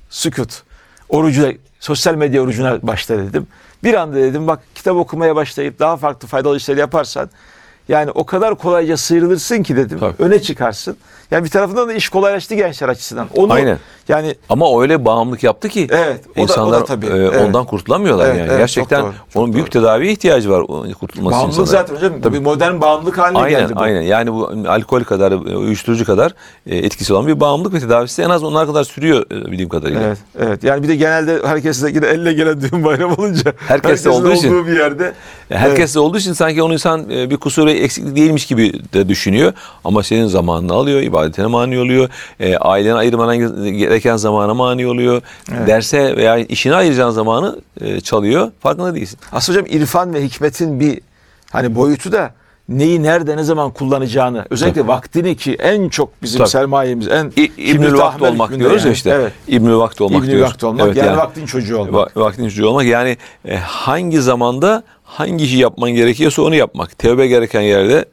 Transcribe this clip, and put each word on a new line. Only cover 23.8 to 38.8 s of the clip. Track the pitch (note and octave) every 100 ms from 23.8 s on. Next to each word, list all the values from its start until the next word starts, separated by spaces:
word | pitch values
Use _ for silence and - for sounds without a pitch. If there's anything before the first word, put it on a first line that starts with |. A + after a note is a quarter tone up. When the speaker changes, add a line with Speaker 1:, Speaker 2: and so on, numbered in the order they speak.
Speaker 2:
aynen. | A2 F#2+
Yani | E2+ A2 A#2
bu | A2 - G#2+ F2
alkol | G#2+ - B2+
kadar, | A#2 G2 F#2+
e, | F#2+ F2+ F#2+
uyuşturucu | G#2 G#2 - A#2
kadar, | A2 G2 D#3 - - - -
e, | F2+
etkisi | G#2 - G2
olan | G2 C#3+
bir | D3
bağımlılık | D3 C#3+ F#3+
ve | F3+
tedavisi | A#2+ A#2 B2 -
en | E3+
az | F3
onlar | D3+ D3+ D#3
kadar | D3+
sürüyor, | C#3 - D#3+ C3+ -
e, | G#2 -
bildiğim | F#2 F2
kadarıyla. | E2+ D2+ D#2
Speaker 1:
Evet, | G#2+ G2+ - -
evet. | A#2 G2+
Yani | B2 C#3+
bir | D3
de | D3+
genelde | D#3 D#3+ D#3 E3 C3+
herkesle | D#3 D3+ C3 D3
yine | D3+ D3
elle | E3 E3+
gelen | D3+ D#3 D3+
düğün | C3+ F3
bayram | D#3 C#3 F3+ F3
olunca | G#3 E3 D3 -
Speaker 2:
Herkesle | - C#3 D3+
Speaker 1:
herkesin | C#3+ D3
Speaker 2:
olduğu | B2 -
için. | F3 D3+
Speaker 1:
olduğu | F3+ E3+
bir | E3
yerde. | D3 C#3+ F3+ - - - -
Speaker 2:
Ya | F2+
herkesle | C3+ C#3+ D#3 D3
Speaker 1:
Evet. | D3+
Speaker 2:
olduğu | G3+
için | F#3+
sanki | E3 D#3+ D#3
onu | D#3+
insan, | D#3+ F3 D#3+ G#2
e, | B2+ B2+
bir | C#3+
kusuru, | C#3+ D#3+ D#3
eksiklik | D3 B2+ - C#3+ C#3
değilmiş | D#3 D3+ -
gibi | A#2 G#2+ -